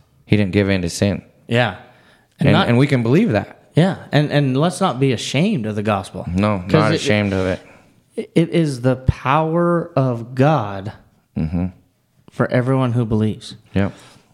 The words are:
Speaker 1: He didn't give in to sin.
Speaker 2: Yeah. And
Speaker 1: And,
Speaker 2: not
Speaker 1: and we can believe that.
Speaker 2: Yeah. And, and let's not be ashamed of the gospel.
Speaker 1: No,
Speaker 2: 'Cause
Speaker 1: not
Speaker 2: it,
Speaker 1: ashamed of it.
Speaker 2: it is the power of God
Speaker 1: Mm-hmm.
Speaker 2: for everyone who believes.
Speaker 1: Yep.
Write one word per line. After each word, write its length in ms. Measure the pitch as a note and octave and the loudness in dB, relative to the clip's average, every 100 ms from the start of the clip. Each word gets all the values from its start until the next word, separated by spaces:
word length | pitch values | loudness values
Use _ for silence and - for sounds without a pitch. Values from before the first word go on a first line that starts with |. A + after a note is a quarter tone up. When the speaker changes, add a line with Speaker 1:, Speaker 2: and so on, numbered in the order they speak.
| _ _ | _ _
Speaker 1:
He 120 | - G#2+ | -2 0
didn't 160 | G2 | 2
give 160 | G2 G2 | 2 2
in 100 | F#2+ | 0
to 60 | F2 | -2
sin. 340 | - G2+ F2+ - _ - | -2 -2 -2 -8 _ -4
Speaker 2:
Yeah. 300 | A#2 A#2 F#2+ - - _ _ _ - | 0 0 -4 -16 -20 _ _ _ -2
And 100 | D3+ | 2
Speaker 1:
And, 40 | |
Speaker 2:
not 140 | D#3 C#3+ | 4 4
Speaker 1:
and 100 | A#2+ | 2
we 80 | C#3+ | 2
can 160 | C3 | 2
believe 300 | A2+ D3+ A3+ | 2 2 2
that. 200 | G#2 G2 - _ | 0 -4 -16 _
Speaker 2:
Yeah. 320 | - F#3 - - | 2 2 0 -2
And, 200 | C#3 D3 | 0 0
and 240 | C#3+ C#3 C3 | 0 0 0
let's 240 | E3+ F3 | 0 0
not 180 | F#3+ B2+ | -2 0
be 140 | C3+ | 0
ashamed 540 | A2+ - C3 G3 F3 G#2+ | 0 -2 0 0 0 -4
of 100 | G#2 | -4
the 60 | |
gospel. 420 | G#2+ G2 F#2 F#2 - | -2 -2 -4 -10 -6
Speaker 1:
No, 320 | F2+ G#2+ G2+ | 0 0 0
Speaker 2:
'Cause 100 | F#2 | 0
Speaker 1:
not 200 | - G#2+ | 2 2
Speaker 2:
it, 40 | G#2+ | 0
Speaker 1:
ashamed 360 | - G#2 G2+ | 0 0 2
of 120 | F#2+ F#2 | 0 0
it. 840 | F2+ - - _ _ _ - - | -4 -8 -20 _ _ _ -12 -4
Speaker 2:
it 140 | - E3+ | 0 0
is 300 | E3+ D#3 B2+ | 0 0 0
the 160 | B2 B2+ | 0 0
power 960 | - - B2+ D3 D#3+ E3 F3 E3+ E3+ - | -2 -2 0 0 0 0 0 0 -2 -2
of 380 | C3 A#2 A#2 | 0 -2 -6
God 580 | B2+ C#3 D3+ G#2 G2 G2+ - _ _ _ - | 0 2 2 -2 -8 -10 -14 _ _ _ -6
Speaker 1:
Mm-hmm. 300 | D#2 F2 F2+ - _ _ _ _ - | -4 -2 -4 -8 _ _ _ _ -16
Speaker 2:
for 200 | - B2+ | -4 -2
everyone 420 | B2+ B2 C3+ B2+ | 0 0 0 0
who 120 | A#2 | 0
believes. 520 | A2+ A2 G#2+ - - - _ | 0 0 0 -4 -12 -20 _
Speaker 1:
Yep. 180 | F#2+ G2 - - - _ | -2 -2 -4 -20 -20 _